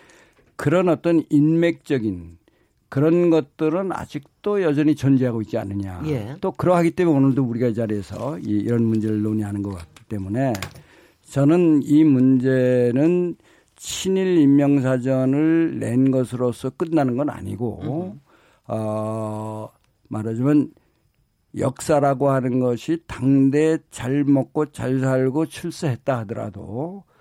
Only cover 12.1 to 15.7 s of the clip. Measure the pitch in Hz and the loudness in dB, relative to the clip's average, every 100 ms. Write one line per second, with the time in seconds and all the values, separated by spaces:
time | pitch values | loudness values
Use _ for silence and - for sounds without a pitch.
12.1 | 131 131 131 127 131 127 127 123 120 156 | 6 4 4 2 2 2 2 2 2 2
13.1 | 180 175 165 _ _ _ _ - - 185 | 2 -2 -6 _ _ _ _ -14 -8 -2
14.1 | 190 185 175 139 139 139 143 127 131 123 | 0 2 4 6 6 4 2 2 0 0
15.1 | 131 131 139 156 165 165 | 0 0 2 2 2 0